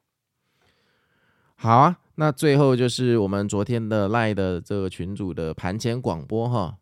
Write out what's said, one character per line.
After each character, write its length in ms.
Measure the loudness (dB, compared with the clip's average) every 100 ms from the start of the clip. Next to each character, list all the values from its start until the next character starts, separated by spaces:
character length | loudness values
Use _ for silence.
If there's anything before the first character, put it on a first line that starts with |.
| _ _ _ _ _ _ _ _ _ _ _ _ _ _ _ _
好 200 | 4 6
啊， 240 | 6 2 _ -2
那 160 | -2
最 240 | 2 2 4
后 180 | 4
就 140 | 4 0
是 300 | 0 2 2
我 100 | 2
们 200 | 0 -2
昨 160 | -2
天 240 | -2 -2 -2
的 200 | 0 0
Line 260 | 0 0
的 280 | 0 -2 -4
这 120 | -6
个 160 | -6 -6
群 240 | -6 -8
组 200 | -6 -8
的 200 | -6 -6
盘 240 | -6 -6 -4
前 240 | -4 -4
广 240 | -4 -6 -4
播 220 | -4 -2
哈， 300 | -2 -4 -8